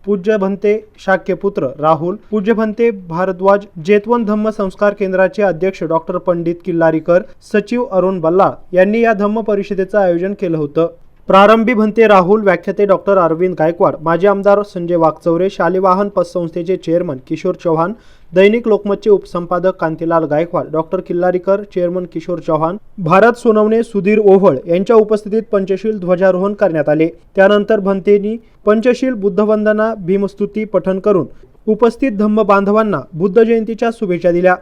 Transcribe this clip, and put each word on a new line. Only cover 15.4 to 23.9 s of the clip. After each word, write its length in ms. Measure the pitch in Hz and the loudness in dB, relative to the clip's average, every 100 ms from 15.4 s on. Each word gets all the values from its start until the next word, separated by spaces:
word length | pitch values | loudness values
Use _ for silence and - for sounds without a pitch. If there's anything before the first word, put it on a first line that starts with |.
| 190 | -2
शालिवाहन 580 | 196 170 185 190 185 202 | -2 -2 0 2 0 0
पतसंस्थेचे 680 | 196 175 180 165 175 175 180 | -2 -4 -4 -6 -8 -4 -4
चेअरमन 400 | 165 170 175 131 - | -2 -2 -2 -8 -8
किशोर 280 | 156 185 | -6 -4
चव्हाण, 380 | 180 175 160 170 233 - - - | -4 -2 0 -2 -4 -18 -20 -4
दैनिक 340 | 175 202 233 233 | 2 2 2 0
लोकमतचे 420 | 202 202 202 220 | -2 0 -2 2
उपसंपादक 680 | 190 - 175 175 180 185 185 | 0 0 -10 -4 -2 -2 -2
कांतीलाल 480 | 165 156 165 165 | -6 -4 -2 0
गायकवाड, 440 | 156 147 170 170 143 | 0 -2 -2 -6 -4
डॉक्टर 300 | 156 160 185 | -6 -4 -8
किल्लारीकर, 640 | 175 175 180 180 185 202 | -6 -2 -2 -2 -2 -2
चेअरमन 440 | 202 185 175 180 175 | -2 -4 -4 -4 -8
किशोर 260 | 170 160 170 | -10 -8 -8
चव्हाण, 380 | 147 156 160 202 - - | -4 -2 -2 -6 -14 -8
भारत 340 | 165 190 226 | 2 4 4
सोनवणे, 500 | 226 233 214 214 220 | 2 0 2 2 0
सुधीर 360 | 233 | -2